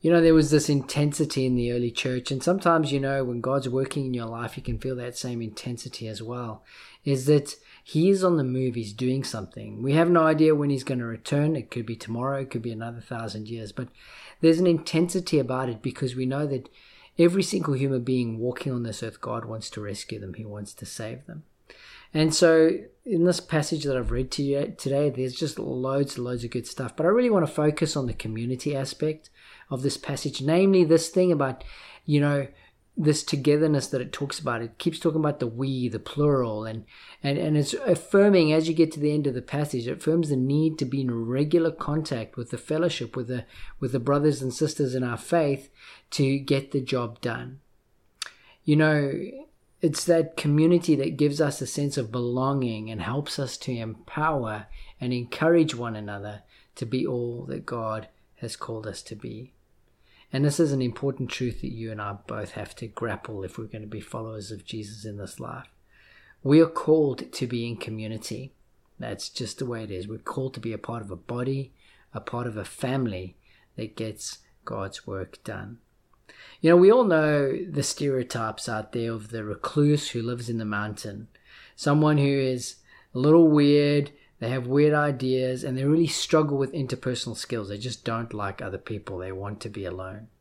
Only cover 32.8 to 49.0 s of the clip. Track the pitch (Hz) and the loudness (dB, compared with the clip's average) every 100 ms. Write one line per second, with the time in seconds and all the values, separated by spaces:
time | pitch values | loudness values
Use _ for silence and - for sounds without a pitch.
32.8 | _ - 151 151 - 143 135 147 156 147 | _ 0 2 2 0 0 4 4 4 2
33.8 | - 135 123 - 143 - 143 117 117 - | 0 -4 -6 -6 -6 -4 -4 -4 -6 -2
34.8 | - 160 170 156 151 147 120 113 135 131 | -4 0 0 2 0 0 -4 -2 -2 0
35.8 | 123 117 - - 147 139 120 107 110 110 | -2 -4 -8 0 2 4 0 -2 -6 -8
36.8 | 104 - - - 143 143 156 151 143 - | -12 -20 -20 -6 -2 0 2 2 2 -2
37.8 | 269 160 - 196 202 196 156 156 160 165 | 2 0 4 6 6 6 6 4 2 2
38.8 | 160 156 147 151 143 123 120 147 147 127 | 2 2 0 0 0 -4 -4 -4 -2 -2
39.8 | 117 143 - 165 156 139 127 143 160 156 | -4 -4 0 0 2 0 2 2 2 0
40.8 | 131 139 131 117 113 131 151 170 165 160 | -4 -2 -2 -2 -2 -2 2 2 2 -2
41.8 | - 151 156 123 110 - 117 117 - 156 | -4 -2 -2 -6 -6 -10 -10 -10 -4 0
42.8 | 170 147 113 - 117 123 - - - - | 0 -2 -6 -8 -6 -6 -8 -14 -16 -8
43.8 | 131 123 120 143 151 131 131 120 151 - | -4 -2 0 2 4 2 -4 -2 -2 0
44.8 | 139 127 123 117 - 170 147 139 - _ | -2 0 -4 -6 0 2 2 0 -6 _
45.8 | - - _ - 139 139 139 139 135 143 | -20 -20 _ -2 0 0 0 -2 0 -6
46.8 | 123 127 120 113 123 113 123 135 _ _ | -2 -4 -4 -6 -6 -6 -10 -14 _ _
47.8 | _ _ _ _ - _ _ _ - 151 | _ _ _ _ -16 _ _ _ 2 4
48.8 | 156 151 | 4 4